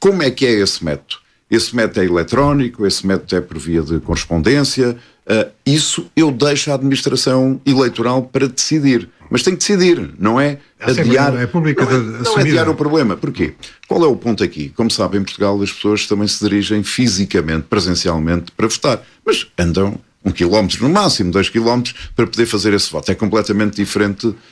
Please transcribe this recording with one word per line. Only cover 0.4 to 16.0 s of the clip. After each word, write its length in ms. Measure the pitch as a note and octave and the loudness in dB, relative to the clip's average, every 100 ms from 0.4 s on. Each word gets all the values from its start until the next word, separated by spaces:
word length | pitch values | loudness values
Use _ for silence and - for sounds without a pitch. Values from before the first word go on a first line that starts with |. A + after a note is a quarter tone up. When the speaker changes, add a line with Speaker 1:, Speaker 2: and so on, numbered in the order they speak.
| B2+ | 2
Speaker 1:
é 40 | |
esse 300 | A2 F#2+ - | 2 0 -2
método? 320 | E2 D2 - - _ _ - | -6 -6 -8 -16 _ _ -2
Esse 240 | A2+ - | -2 0
método 260 | A#2+ G#2+ - | -2 -2 0
é 40 | |
eletrónico, 800 | F#2 F2 D#2+ B2 C#3+ C#3+ A#2+ - G2 | 0 0 0 0 2 2 -2 -2 -2
esse 200 | - F#2+ | 0 -2
método 300 | F#2+ - F#2 | -2 -2 -4
é 40 | |
por 180 | - D#2 | -4 -8
via 240 | D2+ E2 | -4 -2
de 160 | D2+ D#2+ | -2 -4
correspondência. 960 | - E2 - E2 D#2 C#3+ C3+ - B2 A#2+ - _ - | -4 -8 -4 -2 2 2 0 0 -2 -2 -10 _ -2
Ah, 200 | G#2+ G#2 - | -2 -2 -4
isso 460 | - D3+ - - - - | -2 0 0 -4 -2 0
eu 140 | D#3 | 2
deixo 400 | B2 C#3+ C#3+ D#3 | 2 0 0 -2
à 40 | |
administração 880 | C3+ C3+ C3 - C3 - C3 C3 C3 C#3+ | -2 0 0 0 0 2 2 2 0 0
eleitoral 560 | C3 B2+ A2 A2+ B2+ | 2 2 0 0 0
para 260 | B2 C#3 C3+ | -2 -2 -2
decidir. 600 | - - D#3 C#3 A#2+ - _ - | -2 -2 2 2 2 0 _ -4
Mas 120 | B2 | -2
tem 120 | F#3+ | 0
que 40 | F3+ | 0
decidir, 540 | - G3+ F3+ E3+ C#2+ - | 0 4 4 2 0 -2
não 220 | G2+ A#2+ | 0 2
é 180 | C#3+ C#3+ - - | 0 -2 -12 -6
Speaker 2:
A 60 | - | -2
Assembleia 300 | B2+ C3 C3 | 0 4 4
Speaker 1:
adiar, 120 | C#3+ | 2
Speaker 2:
da 60 | B2 | 0
República 460 | B2 F3+ D#3 C3+ | 0 0 0 2
Speaker 1:
não 60 | C3 | 2
é, 100 | B2+ | 0
Speaker 2:
de 60 | A2 | -2
Speaker 1:
não 100 | A2+ | -4
é 40 | |
Speaker 2:
assumir 200 | A#2+ G#3+ C#3+ | 0 2 4
Speaker 1:
adiar 200 | D3+ D#3+ | 2 2
o 40 | |
problema. 400 | D3 D3 D#3 A#2+ | 0 0 2 2
Porquê? 400 | E2+ D3 - D#2 - - - - | 0 -4 -4 -6 -6 -20 -14 -4
Qual 160 | F3+ | 2
é 40 | D#3+ | 2
o 100 | A2 | 2
ponto 260 | A#2 G#2 | 0 -2
aqui? 280 | F#2 D#2 C#2+ | -2 -4 -8
Como 200 | - A#2 | -2 -2
sabem, 300 | A2+ F#2 G2+ | 0 0 -2
em 40 | |
Portugal 360 | F#2+ - G2+ G2+ | -4 -2 0 0
as 80 | G2 | -2
pessoas 360 | - G2+ G#2 | -2 0 0